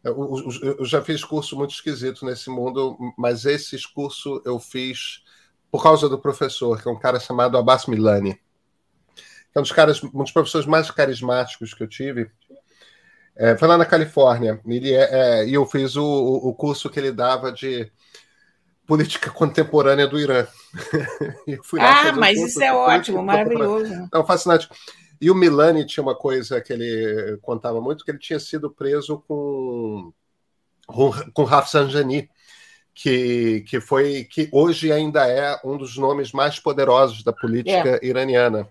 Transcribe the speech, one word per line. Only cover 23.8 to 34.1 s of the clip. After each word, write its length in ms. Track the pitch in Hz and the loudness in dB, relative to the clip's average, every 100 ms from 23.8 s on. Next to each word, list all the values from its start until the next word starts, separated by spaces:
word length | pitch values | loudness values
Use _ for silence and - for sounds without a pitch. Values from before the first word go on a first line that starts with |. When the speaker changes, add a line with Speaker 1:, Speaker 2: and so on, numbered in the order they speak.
| 220 175 180 | -4 -8 -2
Speaker 1:
Não, 140 | 160 156 | -2 2
fascinante. 420 | 180 180 165 - - - - _ _ | 0 4 2 2 -18 -20 -20 _ _
E 120 | 156 | 2
o 40 | |
Milani 520 | 190 175 147 160 160 143 | 6 6 6 6 4 -2
tinha 160 | - | -4
uma 120 | 135 | -4
coisa 460 | 123 143 131 113 127 | -2 -2 -4 -2 -6
que 140 | - | -4
ele 640 | 120 117 113 110 107 104 104 | -8 -4 -2 -2 -4 -6 -8
contava 400 | - 113 120 113 | -8 -6 -4 -4
muito, 240 | 123 151 | -6 -8
que 60 | - | -8
ele 80 | 143 | -10
tinha 200 | - 151 | -8 -8
sido 320 | - 156 147 | -6 -8 -8
preso 540 | _ 139 143 139 151 _ | _ -2 -2 -4 -10 _
com, 840 | 147 143 139 131 120 113 104 87 _ _ _ _ _ _ _ - | -8 -6 -6 -6 -6 -8 -10 -14 _ _ _ _ _ _ _ -12
com, 240 | 117 135 120 - | 0 0 0 -6
com 120 | - | -2
Rafsanjani, 840 | 127 143 139 151 139 143 135 143 143 _ _ - - _ _ | 4 4 4 0 0 -2 -2 -4 -6 _ _ -20 -20 _ _
que, 680 | - 139 127 123 120 117 110 107 | -6 -2 0 0 0 0 -2 -4
que 140 | 127 | -8
foi, 440 | - 135 143 | 0 0 2